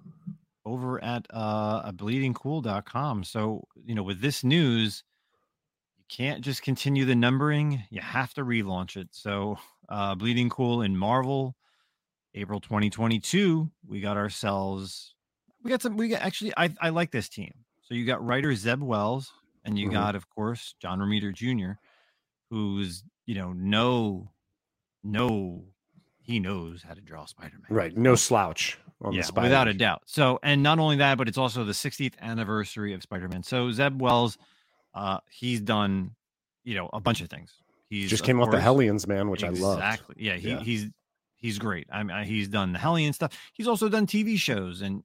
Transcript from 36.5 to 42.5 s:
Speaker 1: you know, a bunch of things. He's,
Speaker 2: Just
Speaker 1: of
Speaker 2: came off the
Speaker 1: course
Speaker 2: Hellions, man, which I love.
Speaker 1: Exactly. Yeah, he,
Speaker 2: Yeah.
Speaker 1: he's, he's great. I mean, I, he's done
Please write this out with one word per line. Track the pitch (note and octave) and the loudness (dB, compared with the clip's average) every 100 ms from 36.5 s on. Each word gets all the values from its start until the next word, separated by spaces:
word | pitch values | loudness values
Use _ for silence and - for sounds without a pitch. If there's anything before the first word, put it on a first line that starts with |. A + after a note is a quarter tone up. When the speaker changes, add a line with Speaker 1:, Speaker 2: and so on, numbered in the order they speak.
| _ | _
Speaker 1:
you | A#2+ G2 | -6 -6
know, | F2+ | -4
a | A2 | -2
bunch | G2 A2 | 0 0
of | E2+ | -2
things. | D2+ E2+ _ _ _ _ | -14 -20 _ _ _ _
He's, | G#2 G2 G#2+ | -6 0 2
Speaker 2:
Just | |
Speaker 1:
of | - | 4
Speaker 2:
came | B2 | 4
off | A#2+ | 4
the | A2 | 6
Speaker 1:
course | |
Speaker 2:
Hellions, | G2+ C#3 A#2 G#2 G2 | 6 6 6 4 0
man, | G2 G2+ | 0 0
which | F2+ | -2
I | F2+ | -2
love. | F2+ F#2+ F#2+ F#2+ | 0 2 2 0
Speaker 1:
Exactly. | A2 - - | -2 -6 -8
Yeah, | G#2+ F2+ | -6 -4
he, | G#2 B2 | -4 -4
Speaker 2:
Yeah. | |
Speaker 1:
he's, | A2 A2+ G#2+ - _ _ _ _ | -2 -2 -4 -10 _ _ _ _
he's | A#2 G#2 | -6 -4
great. | A2 F2+ - | -4 -4 -6
I | F#2+ | -6
mean, | G#2 F#2 | -6 -4
I, | G2 | -4
he's | A2 | -2
done | G2 | -2